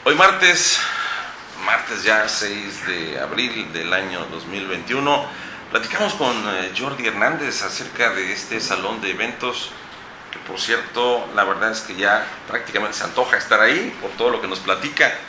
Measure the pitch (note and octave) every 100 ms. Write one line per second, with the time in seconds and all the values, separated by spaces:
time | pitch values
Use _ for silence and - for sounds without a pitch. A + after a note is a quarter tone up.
0 | C3 D#3 F#3+ F#3 F3+ F3 - - - -
1 | - - - - - - G2+ A2+ - G#2+
2 | G2 A2 G#2+ - G#2 G#2 G2+ G2 - F2
3 | D#2+ C2+ C#2+ F#2+ B2 A2+ E2 E2 E2+ F#2
4 | F#2+ F2+ D#2+ D#2+ E2 G2 F#2+ F2 E2 C3
5 | C#3+ C#3+ - - - - - A#2+ - -
6 | G#3 - C3+ A2+ G#2 F#2+ F#2 F#2+ C3+ C3+
7 | A#2 G#2 A#2 D#3 C#3 - G2 - A2+ -
8 | A#2 G2 F#2 G#2 - A2+ - F#2 F#2+ A2+
9 | G2 F#2 A#2 A#2+ B2 - - - - -
10 | - - - - - F#2 - A#2 - A#2
11 | B2 A#2+ - G2+ G2 G2 A2 A2 - F#2
12 | G2+ G#2+ - - - A#2+ - G#2 G#2 -
13 | G#2 - B2+ - - G#2+ A2+ D#3+ A#3 -
14 | G2 - A#2+ A2 F#2+ F#2+ G2 F#2+ D3 D3
15 | C#3 -